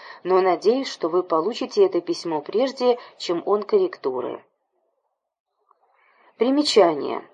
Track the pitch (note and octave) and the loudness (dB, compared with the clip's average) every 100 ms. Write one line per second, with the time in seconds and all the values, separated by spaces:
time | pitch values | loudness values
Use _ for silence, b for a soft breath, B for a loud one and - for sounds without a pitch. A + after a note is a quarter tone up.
0 | B B F3 F3+ F#3+ E3+ F#3+ C4 C4 - | B B 0 2 4 2 2 0 -2 -6
1 | E3 F3+ F3+ D#3+ F3+ A#3+ A#3+ G#3 F#3 F3 | -2 -2 0 -2 -2 -4 -4 2 2 2
2 | F3 F3 E3+ D#3 - G#3 C4 - B3 A#3+ | -4 -6 -4 -6 -4 -2 -2 0 0 0
3 | B B - E3+ - G#3 G3+ G#3 F3+ - | B B -4 -4 0 -2 2 2 2 -2
4 | C#3+ B2+ B2 - _ _ _ _ _ _ | -6 -4 -6 -10 _ _ _ _ _ _
5 | _ _ _ _ _ _ _ _ _ b | _ _ _ _ _ _ _ _ _ b
6 | b b b - A#3 C#4+ D4 A3 E3+ D3 | b b b -2 0 2 2 4 4 2
7 | B2+ A#2+ - | -4 -6 -10